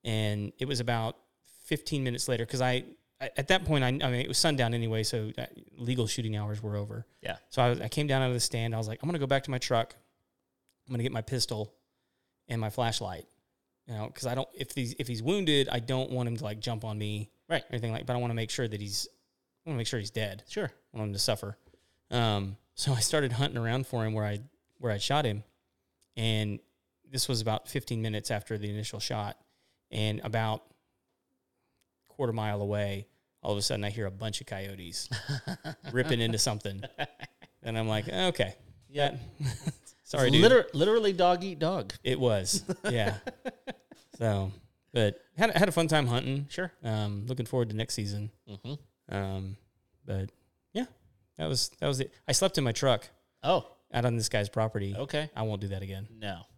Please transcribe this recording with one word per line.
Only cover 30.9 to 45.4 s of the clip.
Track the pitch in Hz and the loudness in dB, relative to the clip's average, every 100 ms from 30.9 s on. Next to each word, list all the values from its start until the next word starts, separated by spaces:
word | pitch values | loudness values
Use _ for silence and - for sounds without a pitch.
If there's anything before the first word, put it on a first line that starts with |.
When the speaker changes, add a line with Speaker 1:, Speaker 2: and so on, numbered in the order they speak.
| _ _ _ _ _ _ _ _ _ _ _ _ | _ _ _ _ _ _ _ _ _ _ _ _
Speaker 1:
quarter | - 127 | -2 -2
mile | 110 107 104 | 0 0 0
away, | 101 104 101 98 104 _ _ _ | 0 0 0 -4 -8 _ _ _
all | - | -2
of | 101 | 0
a | |
sudden | 98 107 | 0 0
I | 101 | -2
hear | 107 98 | -2 -6
a | |
bunch | 98 110 104 | -4 -6 -6
of | - | -8
coyotes | 98 98 98 87 92 - 107 - 139 - | -8 -8 -10 -10 -10 -8 -8 -4 -6 -6
Speaker 2:
<laughs> | 185 156 131 151 | -8 -10 -12 -2
Speaker 1:
ripping | 123 147 120 | 0 2 2
into | 113 110 | 2 2
something. | - 104 101 98 107 - 147 - 143 _ - _ | 0 0 -6 -8 -12 -8 -8 -8 -20 _ -20 _
And | 117 113 | -4 -2
I'm | 110 | 0
like, | 107 143 | 0 0
"Okay." | 185 185 170 - - - - - | 0 0 2 -2 -2 -20 -20 -10
Speaker 2:
Yeah. | 139 143 139 - - | 0 0 0 -12 -6
Speaker 1:
That, | 139 110 - - - | -4 -2 -6 -8 -20
<laughs> | _ | _
sorry, | - 147 127 | -4 2 8
Speaker 2:
It's | 151 | 10
Speaker 1:
dude. | |
Speaker 2:
liter-, | 208 254 - | 12 10 8
literally | 135 190 226 208 | 4 6 6 4
dog | 185 180 180 | 6 6 6
eat | 190 160 | 0 -2
dog. | 160 185 - - | 0 0 -4 -4
Speaker 1:
It | 131 131 | -2 2
was. | 123 104 92 185 - 175 | 4 4 2 -2 -2 -4
Speaker 2:
<laughs> | 214 | 0
Speaker 1:
Yeah. | 120 107 101 - - - - - - _ - _ - | 2 0 -2 -8 -10 -12 -10 -14 -14 _ -20 _ -2
So, | 220 101 95 - - _ _ | 0 0 -2 -6 -20 _ _
but | 120 104 - _ | 2 2 0 _
had, | - | 0